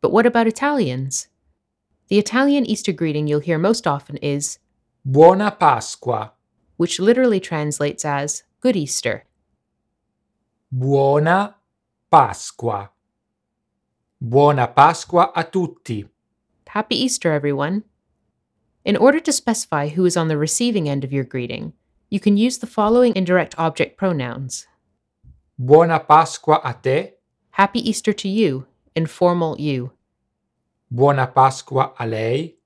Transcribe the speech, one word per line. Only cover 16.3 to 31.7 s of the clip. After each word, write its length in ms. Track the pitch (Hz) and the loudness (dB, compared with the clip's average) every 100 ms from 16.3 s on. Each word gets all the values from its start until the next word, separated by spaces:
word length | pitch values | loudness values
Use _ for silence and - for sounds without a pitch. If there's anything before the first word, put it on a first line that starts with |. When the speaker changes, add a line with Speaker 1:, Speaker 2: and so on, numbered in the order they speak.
| _ _ _ _ | _ _ _ _
Speaker 1:
Happy 300 | 208 220 247 | -6 -4 -2
Easter, 340 | 254 247 175 | -2 -2 -2
everyone. 520 | 151 143 139 143 196 - _ _ _ _ _ _ _ _ _ | -2 -2 -2 -2 -4 -8 _ _ _ _ _ _ _ _ _
In 120 | - 202 | -4 2
order 240 | 247 294 | 4 2
to 120 | 320 | -2
specify 560 | 277 - 220 - 156 147 | -4 -2 -4 -4 -4 -4
who 180 | 156 180 | 0 0
is 100 | 175 | 0
on 120 | 160 | -2
the 100 | 151 | -2
receiving 500 | 151 - 240 226 151 | -2 -2 -2 -2 -2
end 160 | 139 | -4
of 80 | 139 | -4
your 120 | 139 | -6
greeting, 500 | 131 131 120 123 131 - _ _ _ | -6 -8 -8 -10 -12 -16 _ _ _
you 100 | 202 | -4
can 200 | 208 202 | 0 2
use 180 | 233 247 | 0 -2
the 100 | 226 | -10
following 480 | - 208 240 247 | -2 0 2 2
indirect 400 | 196 175 185 - - | 0 0 0 0 -4
object 400 | 165 160 - _ | -4 -2 -6 _
pronouns. 680 | 190 165 123 117 135 - - _ _ _ _ _ _ - _ - | -4 -4 -6 -10 -12 -14 -18 _ _ _ _ _ _ -20 _ -10
Speaker 2:
Buona 420 | 123 151 170 160 | 6 6 6 0
Pasqua 640 | - 151 160 - - 151 | 4 4 4 -4 0 0
a 80 | 135 | 0
te. 380 | 117 131 139 190 _ _ _ _ | -6 -2 -2 -4 _ _ _ _
Speaker 1:
Happy 360 | - 196 240 233 | 0 0 0 -4
Easter 280 | 214 - | -4 -4
to 140 | 202 196 | -4 -4
you, 380 | 202 202 131 135 _ _ - | 0 0 -2 -10 _ _ -6
informal 640 | 160 - 180 175 165 143 | -6 0 0 2 -4 -4
you. 320 | 151 135 123 _ _ _ _ _ _ _ _ _ _ | -4 -4 -6 _ _ _ _ _ _ _ _ _ _
Speaker 2:
Buona 360 | 120 139 139 127 | 0 2 2 0
Pasqua 680 | - 135 131 - | 2 2 0 -6